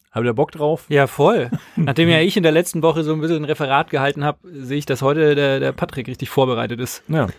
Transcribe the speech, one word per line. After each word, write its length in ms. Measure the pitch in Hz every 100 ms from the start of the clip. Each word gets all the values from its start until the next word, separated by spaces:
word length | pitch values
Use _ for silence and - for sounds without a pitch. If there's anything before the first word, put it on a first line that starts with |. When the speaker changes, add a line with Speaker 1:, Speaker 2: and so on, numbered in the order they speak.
| _
Speaker 1:
Habt 140 | 117
ihr 80 | 120
Bock 180 | 113 156
drauf? 340 | 160 147 165 -
Speaker 2:
Ja, 180 | 143 135
voll. 440 | - 160 226 120 -
Speaker 1:
<laughs> 120 | -
Speaker 2:
Nachdem 320 | - 147 160 170
ja 140 | 160
ich 160 | 170 208
in 60 |
der 80 | 165
letzten 280 | 160 180 165
Woche 220 | 160 160
so 80 | 151
ein 60 | 156
bisschen 180 | 160 156
ein 80 |
Referat 440 | 147 151 135 139 -
gehalten 340 | 143 143 147
hab, 160 | 147 -
sehe 340 | 180 143 127 147
ich, 80 |
dass 160 | 147 127
heute 340 | 135 151 151
der, 240 | 143 139 135
der 120 | 135
Patrick 340 | - 175 131 123
richtig 220 | 127 123
vorbereitet 500 | 139 131 117 117 117
ist. 240 | 127 - -
Speaker 1:
Ja. 180 | 156 104